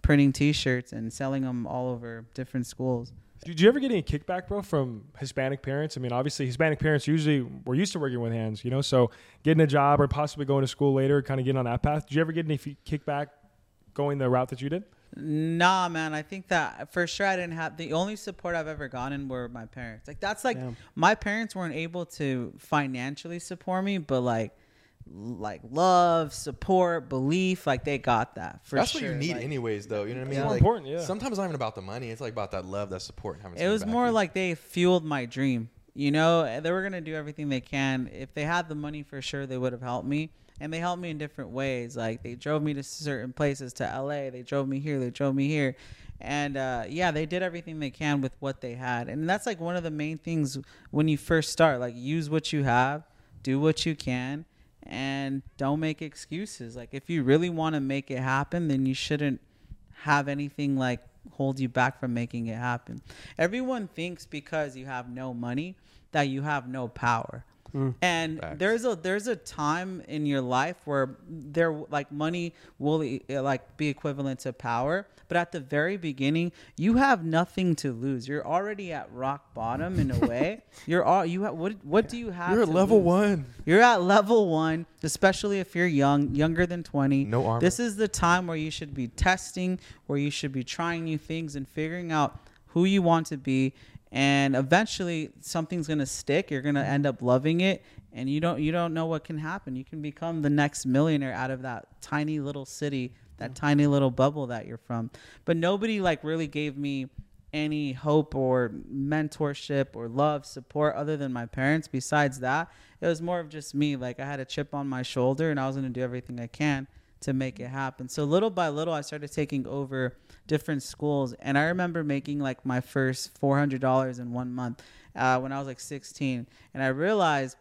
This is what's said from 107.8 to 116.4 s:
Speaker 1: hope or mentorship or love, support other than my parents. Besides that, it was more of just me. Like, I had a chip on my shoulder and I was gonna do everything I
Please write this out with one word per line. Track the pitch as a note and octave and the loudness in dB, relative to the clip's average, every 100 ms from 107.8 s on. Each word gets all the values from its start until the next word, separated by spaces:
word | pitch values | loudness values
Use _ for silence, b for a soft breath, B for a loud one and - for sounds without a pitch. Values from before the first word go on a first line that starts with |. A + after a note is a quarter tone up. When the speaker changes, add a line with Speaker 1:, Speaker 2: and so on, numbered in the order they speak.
| C#3+ | -2
Speaker 1:
hope | B2+ D3+ D3+ D3+ C3+ | -2 4 4 4 0
or | C3 B2+ A#2+ D#2 - | 2 2 2 -4 -8
mentorship | C3+ C#3 D3+ D3+ - D3 C#3+ - C#3 C3 A2+ | -4 0 0 -2 -2 -4 -4 -2 0 0 -4
or | A#2 | -6
love, | B2 D3 D3 C#3 | 2 2 0 -6
support | - B2+ D3 D3+ - | -16 -8 0 0 0
other | D3 D3+ | -2 -2
than | C#3 | -2
my | B2 A#2 | -4 -6
parents. | - C3+ D#3+ - | -2 2 2 0
Besides | C3 - D3+ C#3+ C3 | -6 0 2 2 0
that, | B2+ C#3+ E3+ b b b | -2 0 -2 b b b
it | E3 | -2
was | D#3+ | 0
more | E3+ F3 | -2 -4
of | D#3 | -4
just | D3+ D3 C#3+ | -12 -6 0
me. | D3 C#3 | 0 0
Like, | B2 B2 | -4 -6
I | C3+ | -8
had | C#3+ | -8
a | C3 | -6
chip | - C#3+ | -6 -4
on | C#3+ C#3 | -4 -4
my | C3 | -4
shoulder | B2 - B2+ C3+ D#3+ | -4 2 2 4 0
and | C#3+ | 0
I | C3+ | -2
was | C3+ | -2
gonna | C3 | -4
do | B2 | -4
everything | B2+ B2 - | -4 -6 -8
I | B2 | -10